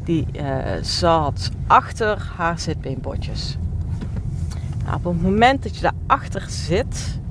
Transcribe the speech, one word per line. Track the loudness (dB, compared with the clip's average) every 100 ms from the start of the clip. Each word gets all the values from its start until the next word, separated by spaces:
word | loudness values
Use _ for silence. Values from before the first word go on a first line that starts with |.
die, | 2 0 0
eh, | -2 -2 -2 -2 -2
zat | -2 2 4 4 4 0 -4 -2 6
achter | 6 6 -2 0 0 -4 -2
haar | 0 0
zitbeenbotjes. | -2 -2 -2 -4 -4 -4 -4 -4 -4 -4 -2 -2 -2 -2 -2 -4 -4 -2 -2 -4 -4 -4 -2
Nou, | -2
op |
het | 0 0
moment | 2 6 6 6
dat | 0 -2
je |
daarachter | -2 0 0 0 0 -6 -4
zit | -6 0 0 0 -4 -4 -4 -6